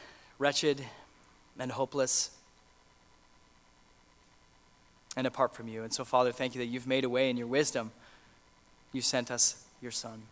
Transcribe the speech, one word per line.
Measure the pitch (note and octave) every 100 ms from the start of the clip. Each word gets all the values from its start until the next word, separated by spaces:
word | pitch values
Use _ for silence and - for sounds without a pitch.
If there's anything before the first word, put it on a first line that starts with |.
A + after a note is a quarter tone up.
| - - - -
wretched | C#3 C#3 D#3 C#3 B2 - - - - - - -
and | B2+
hopeless | A#2+ C3 C#3+ B2+ - - - - - _ _ - _ _ - - - - - - - - - - - - - - - - - - - - -
and | B2+
apart | - B2+
from | - A2+
you. | A2
And | A2+
so, | -
Father, | B2 B2+ B2+
thank | A#2 B2+
you | B2+
that | A#2+
you've | B2 B2
made | C3
a | B2+
way | B2 C3+
in | B2
your | A#2
wisdom. | C3+ D3+ C3 A2 - - - - - - _ - - -
You | C3+
sent | A#2 C3 A#2+
us | B2 - - - -
your | B2
Son. | - A#2 A2+ A2